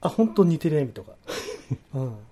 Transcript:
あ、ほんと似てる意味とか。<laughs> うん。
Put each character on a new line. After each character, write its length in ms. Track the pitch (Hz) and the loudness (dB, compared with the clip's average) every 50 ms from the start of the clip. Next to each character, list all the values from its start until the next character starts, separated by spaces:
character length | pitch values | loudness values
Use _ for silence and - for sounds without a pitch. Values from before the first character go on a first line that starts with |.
あ、 80 | - - | -4 -2
ほ 160 | - - 226 | 2 2 2
ん 80 | 220 220 | 4 4
と 100 | - 196 | 4 4
似 160 | 170 165 151 | 4 4 2
て 100 | - 165 | 0 0
る 120 | 156 151 | 0 0
意 20 | 139 | 0
味 80 | 123 | -2
と 120 | - - - | -4 -10 -16
か。 100 | - - - _ - - - - - - | -18 -20 -18 _ -10 -10 -8 -8 -10 -12
<laughs> 400 | - - - - - _ _ - | -12 -10 -8 -8 -8 _ _ -6
う 40 | 135 | -6
ん。 120 | 131 127 113 104 104 104 | -6 -6 -8 -10 -16 -20